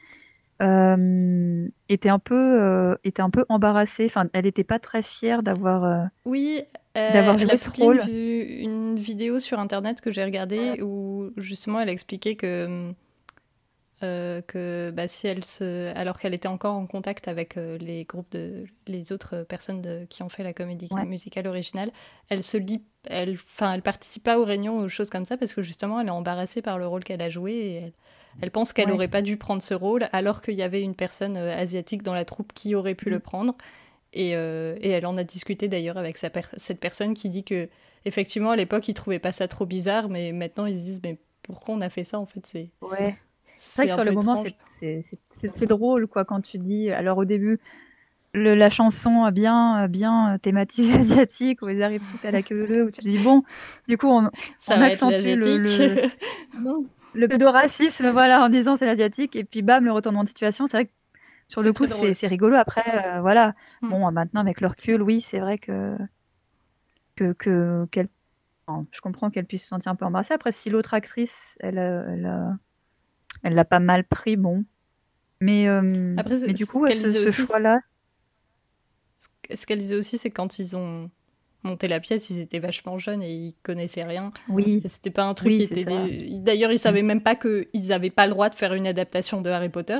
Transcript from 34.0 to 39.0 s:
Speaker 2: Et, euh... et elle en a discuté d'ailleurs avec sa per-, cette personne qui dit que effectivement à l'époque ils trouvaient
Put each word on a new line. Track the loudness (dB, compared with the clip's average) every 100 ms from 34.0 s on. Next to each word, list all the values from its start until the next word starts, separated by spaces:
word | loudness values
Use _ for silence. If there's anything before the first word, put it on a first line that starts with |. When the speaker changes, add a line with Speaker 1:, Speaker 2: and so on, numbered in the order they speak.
| _
Speaker 2:
Et, | -6 -4 -2
euh... | -4 -6 -8 -6
et | -2
elle | -2 -2
en | -4
a |
discuté | -6 -8 -8 -6 -4
d'ailleurs | -4 -4 -6
avec | -8 -8
sa | -8
per-, | -8 -10 -10
cette | -10 -8
personne | -8 -6 -6
qui | -4 -6
dit | -8 -6
que | -6 -6 _ _ _
effectivement | -6 -4 -4 -2 0
à | 0
l'époque | 0 -2 -4
ils |
trouvaient | -8